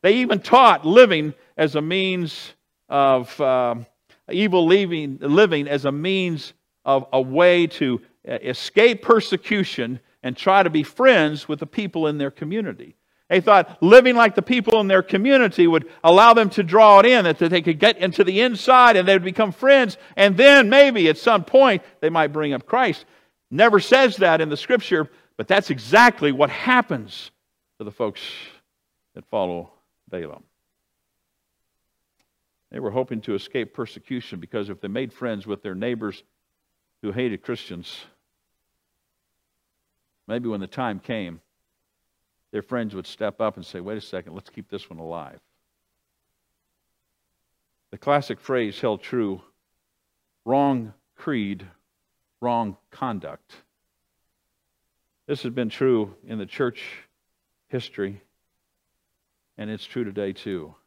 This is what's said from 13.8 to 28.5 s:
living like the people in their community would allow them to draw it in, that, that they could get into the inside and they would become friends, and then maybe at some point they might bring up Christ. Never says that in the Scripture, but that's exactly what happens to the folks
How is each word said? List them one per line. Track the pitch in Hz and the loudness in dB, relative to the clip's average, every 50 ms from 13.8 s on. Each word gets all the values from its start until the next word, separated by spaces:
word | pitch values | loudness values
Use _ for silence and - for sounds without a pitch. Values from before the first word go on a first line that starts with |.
living | 156 180 220 254 247 254 247 | 4 8 8 8 8 6 2
like | 240 233 214 - | 4 2 2 2
the | 208 | -2
people | 190 - 254 247 196 226 226 220 | -4 -2 -4 -2 0 0 0 0
in | 208 | 2
their | 190 190 185 | 2 0 0
community | 180 - - 190 208 269 277 262 247 196 - - 175 | 0 0 -4 -2 2 2 2 2 2 0 2 2 2
would | 170 165 160 - - - _ - | 2 2 0 -2 -6 -16 _ 2
allow | 165 175 196 220 233 233 | 4 6 8 8 8 6
them | 233 220 190 | 6 2 0
to | - - | -2 -4
draw | 190 160 175 220 220 208 202 196 | -4 2 4 6 8 8 8 8
it | 202 | 8
in, | 240 254 233 185 | 6 4 2 2
that, | 170 151 - | 0 -2 0
that | 175 165 | -2 -2
they | 180 180 | 0 -2
could | 156 170 165 151 | -2 -2 -2 2
get | 196 226 214 | 2 0 2
into | 202 180 185 175 - 196 | 0 -4 -4 0 0 0
the | 175 190 202 | 0 2 0
inside | 240 254 233 190 - 247 262 254 247 240 220 | -2 -2 -2 -4 2 4 6 6 6 6 6
and | 185 180 | 4 4
they | 185 196 | 2 2
would | 190 175 | 2 0
become | 190 180 - 220 196 170 | -4 -2 -2 -2 -2 -4
friends, | _ 254 269 277 269 254 202 - - - - - | _ 4 4 4 4 4 0 -6 -12 -20 -14 0
and | - 196 202 190 | 2 2 2 4
then | 175 262 277 285 277 247 202 | 6 8 8 8 8 6 6
maybe | 247 277 285 277 240 208 170 | 6 6 6 6 4 2 2
at | 156 156 | 2 0
some | - - 240 220 196 156 | 0 0 0 0 0 0
point | - - 262 269 254 202 175 - - _ _ | 2 4 4 4 4 2 -2 -6 -12 _ _
they | - 160 | -6 -2
might | 165 165 156 | 0 0 -2
bring | 147 147 156 151 143 139 | -2 -2 -6 -6 -6 -6
up | 123 - | -8 -6
Christ. | - - 247 254 240 - - - _ _ _ _ _ _ _ _ _ | -4 -2 -2 0 -2 -4 -8 -14 _ _ _ _ _ _ _ _ _
Never | 123 151 220 233 208 196 | 0 2 4 6 6 4
says | - - 240 262 269 240 185 | 4 4 4 4 4 2 2
that | 196 190 170 160 160 | 0 2 2 2 2
in | 160 151 | 0 -4
the | 147 | -6
Scripture, | 147 - - 247 226 - - 185 160 151 - _ _ _ _ _ | -10 -4 -2 -2 -2 0 -2 -2 -2 -2 -6 _ _ _ _ _
but | - 113 | -14 -4
that's | - 190 202 196 - | -2 -2 -2 0 -4
exactly | 147 127 107 113 160 214 240 240 226 - 151 147 | -8 -8 -4 2 4 6 6 4 2 0 -2 -2
what | 135 131 151 135 | 0 0 -2 -2
happens | - - - 247 254 247 233 - - 120 107 95 - - - - _ _ _ _ _ _ _ _ _ _ | -2 -8 -2 0 0 0 0 -2 -10 -12 -12 -16 -20 -20 -20 -20 _ _ _ _ _ _ _ _ _ _
to | 110 | -18
the | 104 | -18
folks | 101 _ 120 104 98 - - - - - - - | -10 _ -8 -8 -8 -12 -18 -18 -18 -20 -20 -20